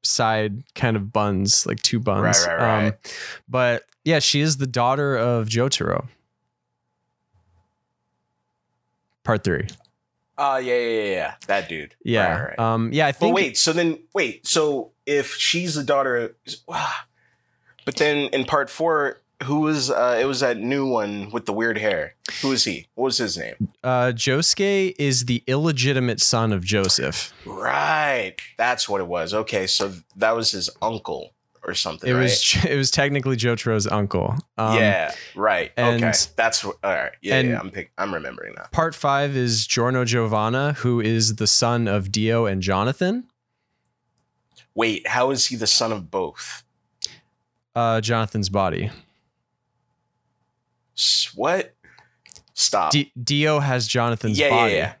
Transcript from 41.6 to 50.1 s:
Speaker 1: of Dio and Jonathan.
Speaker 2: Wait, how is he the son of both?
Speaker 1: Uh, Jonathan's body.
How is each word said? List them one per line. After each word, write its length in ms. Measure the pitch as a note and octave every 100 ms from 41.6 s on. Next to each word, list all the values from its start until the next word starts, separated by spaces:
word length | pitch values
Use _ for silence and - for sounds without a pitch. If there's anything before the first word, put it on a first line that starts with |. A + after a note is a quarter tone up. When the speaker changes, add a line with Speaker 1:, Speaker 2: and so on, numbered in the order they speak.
| A#2 A#2+ A2+
Speaker 1:
of 240 | G#2 G2
Dio 340 | G#2 A2 A#2 A2
and 160 | F#2+
Jonathan. 600 | F#2 F#2+ A2 C#3 F3+ A#3 B3 _ _ _ _ _ _ _ _ _ _ _ _ - _
Speaker 2:
Wait, 320 | - A2+ G#2+ -
how 240 | B2 B2
is 140 | C3+ -
he 100 | B2
the 100 | G#2+
son 240 | - A#2
of 180 | G#2+ E2
both? 500 | F#2+ E2+ - - - _ _ _ _ - - _ _ _ _ _ A#2+
Speaker 1:
Uh, 240 | A#2 A2+
Jonathan's 480 | G#2+ A#2 A2 A2 G2
body. 420 | G2 F#2+ - G#2+ - _ _ _ _ _ _ _ _ _ _ _